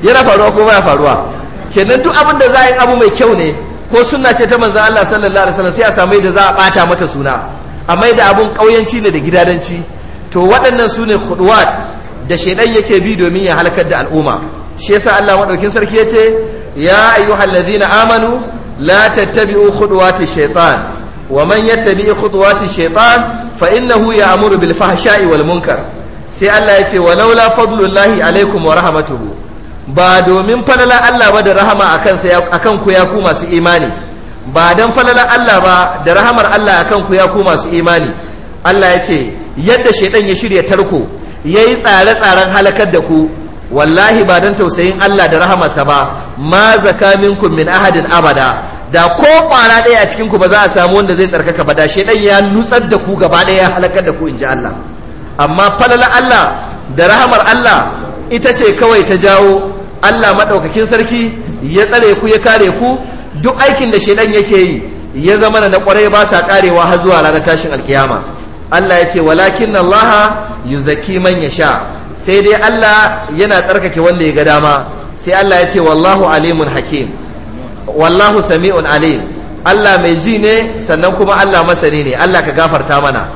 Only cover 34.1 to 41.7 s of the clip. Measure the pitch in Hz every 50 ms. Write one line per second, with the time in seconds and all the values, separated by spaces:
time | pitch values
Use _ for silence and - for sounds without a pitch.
34.1 | - - - - - - - 127 135 160 165 170 175 185 226 233 226 262 247 247
35.1 | 254 247 247 - 233 240 240 226 208 185 180 185 180 180 180 180 - - - 160
36.1 | 175 190 202 240 240 226 208 196 185 208 214 202 190 170 170 - 214 202 180 -
37.1 | 190 185 190 185 190 208 196 185 165 147 - 165 175 170 165 170 170 170 151 120
38.1 | - - - - - - - - - - - 170 185 202 196 180 180 175 - -
39.1 | 185 147 131 110 - - - - - 123 147 196 233 254 247 247 214 - 208 190
40.1 | 190 220 208 196 190 - - 226 196 190 180 196 196 185 190 - 180 147 107 -
41.1 | - - - - - - - 151 170 208 226 226